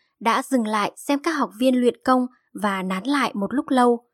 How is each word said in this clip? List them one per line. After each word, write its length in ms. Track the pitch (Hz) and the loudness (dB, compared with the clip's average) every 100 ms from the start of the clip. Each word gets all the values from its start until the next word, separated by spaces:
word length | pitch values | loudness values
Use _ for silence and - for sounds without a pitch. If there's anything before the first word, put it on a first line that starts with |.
| _ _ | _ _
đã 240 | 226 220 | -2 -2
dừng 240 | - 262 214 | 0 -2 0
lại 240 | 214 202 - | -2 -4 -4
xem 240 | - 285 | -2 -2
các 120 | 339 | -2
học 180 | 311 208 208 | -2 -4 0
viên 160 | 262 254 | 2 4
luyện 200 | 240 - - | 2 2 2
công 200 | 254 254 _ _ 196 | 2 0 _ _ -6
và 220 | 202 190 | -4 -2
nán 200 | 185 190 | -4 -4
lại 280 | 233 285 - | -2 -2 -2
một 200 | 202 196 | -4 -4
lúc 120 | 254 311 | -4 0
lâu. 380 | 262 247 233 - | 4 4 2 -4